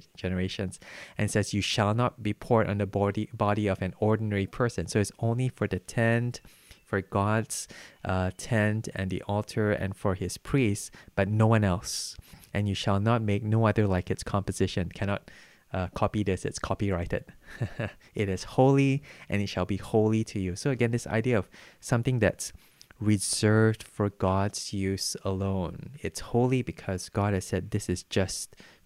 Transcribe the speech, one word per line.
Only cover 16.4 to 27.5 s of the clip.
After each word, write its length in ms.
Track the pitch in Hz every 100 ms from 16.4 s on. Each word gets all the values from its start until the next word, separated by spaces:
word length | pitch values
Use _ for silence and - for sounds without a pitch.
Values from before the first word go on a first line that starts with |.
it's 160 | 98 -
copyrighted. 640 | - 98 101 90 87 - - - - -
<laughs> 560 | 120 - 107 - -
"It 140 | - 98
is 160 | 92
holy, 580 | - - 135 139 139 135 - - -
and 140 | 101
it 60 | 101
shall 180 | - 90
be 100 | 98
holy 460 | - 110 107 110
to 140 | 110 107
you." 160 | 92
So 160 | 87 143
again, 220 | 127 120
this 160 | 117 -
idea 280 | 110 120 113
of 140 | - - - -
something 400 | - 120 117 127
that's 320 | 101 - - - _ - - -
reserved 840 | 107 104 - - 107 110 110 110
for 260 | - - 104
God's 640 | - 92 95 101 - -
use 440 | 101 95 95 - -
alone. 680 | 98 95 98 95 85 - - 135
It's 200 | 82 -
holy 420 | - 120 127 131
because 480 | 120 - - 92 -
God 240 | - 101
has 100 | 95
said, 280 | -